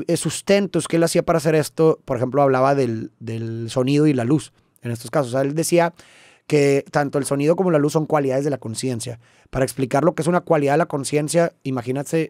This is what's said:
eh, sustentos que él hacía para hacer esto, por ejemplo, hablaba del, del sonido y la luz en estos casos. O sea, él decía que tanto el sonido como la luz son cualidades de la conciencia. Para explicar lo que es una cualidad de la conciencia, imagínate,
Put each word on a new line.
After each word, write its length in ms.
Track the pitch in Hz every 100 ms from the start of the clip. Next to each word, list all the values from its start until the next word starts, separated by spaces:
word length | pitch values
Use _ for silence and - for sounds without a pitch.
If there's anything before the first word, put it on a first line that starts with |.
| -
eh, 100 | 170
sustentos 680 | 160 - - 202 196 170 -
que 100 | 165
él 60 |
hacía 180 | 165 175
para 160 | 165 165
hacer 160 | 151
esto, 440 | 156 143 - 160 -
por 140 | - 123
ejemplo, 240 | 127 135
hablaba 320 | 139 127 135
del, 360 | 143 123 110 - -
del 500 | 113 113 113 113 113
sonido 360 | 131 127 143 156
y 60 |
la 120 | 131
luz 280 | 117 147 - _ _ _
en 80 | 120
estos 200 | 117 120
casos. 180 | 160 127
O 40 |
sea, 80 | 131
él 140 | 139
decía 400 | 151 160 170 170 - - - - _ -
que 380 | 151 143 139 -
tanto 280 | 151 143 143
el 60 |
sonido 320 | 131 139 147 175
como 140 | 185
la 80 | 156
luz 160 | 147
son 100 | 156
cualidades 400 | 151 156 139 131
de 60 | 143
la 80 | 135
conciencia. 600 | 113 113 131 120 120 117 _ _ _
Para 160 | 135
explicar 400 | 131 - 127 139
lo 100 | 160
que 60 | 175
es 60 | 156
una 140 | 180
cualidad 320 | - 160 139
de 40 | 147
la 80 | 170
conciencia, 680 | 147 135 147 147 165 170 -
imagínate, 680 | 139 131 120 131 147 165